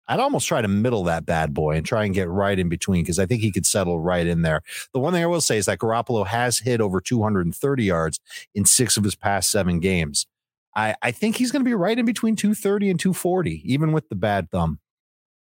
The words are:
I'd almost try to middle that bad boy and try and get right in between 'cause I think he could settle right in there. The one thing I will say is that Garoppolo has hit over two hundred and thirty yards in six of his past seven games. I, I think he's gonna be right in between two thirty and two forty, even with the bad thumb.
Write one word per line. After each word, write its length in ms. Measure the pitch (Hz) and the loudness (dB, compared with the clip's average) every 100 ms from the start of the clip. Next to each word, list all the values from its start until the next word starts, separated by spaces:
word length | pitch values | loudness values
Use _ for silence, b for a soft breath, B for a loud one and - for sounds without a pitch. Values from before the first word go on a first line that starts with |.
| - | -4
I'd 120 | 165 | 0
almost 260 | 277 175 - | 0 0 0
try 160 | 151 | 0
to 60 | 110 | 2
middle 340 | 101 131 110 | 2 2 0
that 220 | 175 82 80 | 0 -2 0
bad 260 | 80 78 | 0 0
boy 240 | 69 76 80 | 0 0 0
and 80 | |
try 200 | 76 113 | 0 -2
and 100 | 104 | 0
get 140 | 98 87 | -2 -2
right 280 | 98 101 95 | 0 0 0
in 100 | 87 | 0
between 360 | 82 - 90 | -2 0 0
'cause 140 | 85 85 | 0 0
I 80 | 95 | 0
think 160 | 120 | 0
he 80 | 110 | 0
could 160 | 92 - | 0 0
settle 340 | 104 87 85 | 0 0 0
right 240 | 85 90 85 | 0 0 0
in 160 | 85 | 0
there. 200 | 80 76 - B B | 0 -2 -4 B B
The 60 | 131 | -2
one 120 | 147 | 0
thing 100 | 175 | 0
I 40 | 170 | 0
will 140 | 175 | 0
say 180 | - 110 | 0 0
is 80 | 98 | 0
that 120 | 95 | 0
Garoppolo 460 | 113 113 117 113 95 | 0 0 0 -2 0
has 340 | 117 123 - | 0 0 0
hit 200 | 123 117 | 0 0
over 200 | 104 92 | 0 -2
two 220 | - 120 | 0 0
hundred 200 | 107 98 | 2 2
and 100 | 85 | 0
thirty 300 | - 139 135 | -2 -2 0
yards 360 | 98 82 80 - - B B | 2 2 0 -4 -12 B B
in 100 | 101 | 0
six 320 | 101 - 110 - | 2 4 2 2
of 80 | |
his 120 | 101 - | 0 -2
past 340 | 104 98 - | 0 0 0
seven 300 | 104 90 85 | 0 2 2
games. 460 | 95 90 73 71 - _ _ _ _ | 2 0 0 -4 -6 _ _ _ _
I, 200 | 104 110 - | -4 -2 -2
I 80 | 123 | -4
think 260 | - 220 214 | 0 -2 0
he's 140 | 247 | 0
gonna 120 | 285 | 0
be 100 | 254 | 2
right 240 | 226 185 233 | 2 2 0
in 80 | 240 | 0
between 300 | 202 226 220 | 0 0 0
two 180 | 208 | 0
thirty 340 | 214 196 202 202 | 0 0 2 2
and 100 | 175 | 2
two 140 | 190 | 0
forty, 500 | 165 175 185 151 80 92 | 0 0 0 -2 -4 -2
even 220 | 139 156 | 0 2
with 160 | 156 - | 0 -2
the 60 | 98 | -2
bad 340 | 107 101 87 | 0 0 -2
thumb. 280 | 92 82 76 _ _ _ _ _ _ | -2 -2 -4 _ _ _ _ _ _